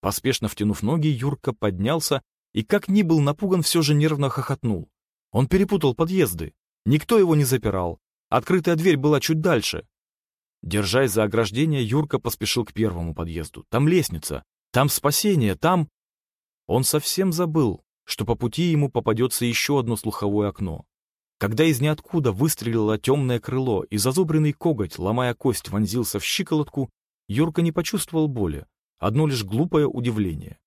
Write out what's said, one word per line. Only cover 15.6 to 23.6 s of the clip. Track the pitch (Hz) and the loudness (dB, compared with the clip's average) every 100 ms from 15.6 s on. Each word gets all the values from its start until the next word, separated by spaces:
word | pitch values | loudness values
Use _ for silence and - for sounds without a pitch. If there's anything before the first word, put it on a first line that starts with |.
| 160 185 151 _ _ _ _ _ _ _ - | 0 2 0 _ _ _ _ _ _ _ -4
Он | 120 | -2
совсем | 131 151 - - 190 | 0 -2 -2 -2 -2
забыл, | 160 175 156 127 87 _ _ - | 0 0 2 0 -2 _ _ -14
что | - 110 | -8 -4
по | 117 | -2
пути | 120 123 | -2 -2
ему | 175 156 143 | 0 2 0
попадется | 120 113 107 123 - 120 | 0 0 2 0 0 -2
еще | 117 - 143 | -2 0 0
одно | 117 113 | 0 -4
слуховое | 110 - 104 101 101 | -4 -4 -2 0 -2
окно. | - 95 80 - _ _ _ _ _ | -2 -6 -8 -14 _ _ _ _ _
Когда | 101 110 | -4 2
из | 160 135 | 2 2
ниоткуда | 147 151 - 170 131 | 0 -2 -4 0 0
выстрелило | 95 156 - 117 113 107 107 | 2 0 0 -2 0 2 0
темное | - 143 131 120 | 0 0 2 -2
крыло, | - 127 | -4 -4